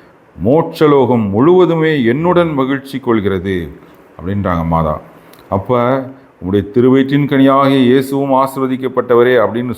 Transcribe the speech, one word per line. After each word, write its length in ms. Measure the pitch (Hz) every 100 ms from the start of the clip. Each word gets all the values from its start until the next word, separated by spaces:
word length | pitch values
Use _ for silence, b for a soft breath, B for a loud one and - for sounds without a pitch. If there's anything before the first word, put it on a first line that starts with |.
| B B _ - 95
"மோட்சலோகம் 840 | 156 156 - 156 143 120 120 104
முழுவதுமே 760 | 101 151 180 175 165 160 151
என்னுடன் 500 | 113 135 175 175 170
மகிழ்ச்சி 460 | 143 131 139 131 139
கொள்கிறது" 720 | 123 113 98 95 95 90 78 - B B _ -
அப்படின்றாங்க 440 | 85 101 95 85 82
மாதா. 340 | 82 78 76 - B B B B
அப்ப, 480 | 98 98 123 120 135 131 B B _
"உம்முடைய 280 | 90 101 98
திருவயிற்றின் 560 | 123 127 135 135 143 143
கனியாகிய 500 | 139 135 135 135 135
இயேசுவும் 540 | 123 135 135 139 139
ஆசீர்வதிக்கப்பட்டவரே" 1080 | 131 135 135 131 127 127 127 107 120 123 127
அப்படின்னு 360 | 101 113 123